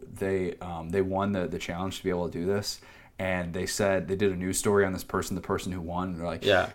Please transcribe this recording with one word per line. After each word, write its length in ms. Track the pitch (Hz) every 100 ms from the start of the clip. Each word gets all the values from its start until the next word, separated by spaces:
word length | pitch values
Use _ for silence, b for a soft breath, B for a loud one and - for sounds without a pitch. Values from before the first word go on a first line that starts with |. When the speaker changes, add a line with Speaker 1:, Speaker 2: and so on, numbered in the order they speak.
| -
Speaker 1:
they, 400 | - 95 95 90 -
um, 300 | 90 82 82
they 120 | 95
won 300 | 95 95 101
the, 160 | 98 85
the 100 | 85
challenge 400 | - 87 98 -
to 60 |
be 60 | 95
able 180 | 87 85
to 80 | 85
do 80 | 90
this. 340 | 101 104 - b b b -
And 340 | 95 92 87
they 140 | 90 92
said, 400 | - 101 95 85
they 60 | 95
did 140 | 101
a 40 | 90
news 200 | 92 98
story 260 | 110 101 98
on 60 |
this 100 | 87
person, 300 | - 95 87
the 80 | 95
person 300 | - 95 90
who 80 | 90
won. 280 | 85 87 92
And 80 | 82
they're 60 | 85
like, 180 | 82
Speaker 2:
Yeah. 260 | 101 92 -